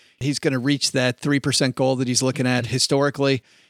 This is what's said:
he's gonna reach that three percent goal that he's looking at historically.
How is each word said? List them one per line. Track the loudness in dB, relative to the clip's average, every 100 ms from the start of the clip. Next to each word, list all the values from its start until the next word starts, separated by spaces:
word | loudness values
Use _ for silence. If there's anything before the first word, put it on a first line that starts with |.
| _ -6
he's | -4 -2
gonna | -2 0
reach | 0 0 0
that | 0 0 0
three | 0 0
percent | 0 0 0
goal | 0 0 0
that | 0
he's | 0
looking | 0 0 0
at | 0 0
historically. | -2 0 2 0 0 0 0 -4 _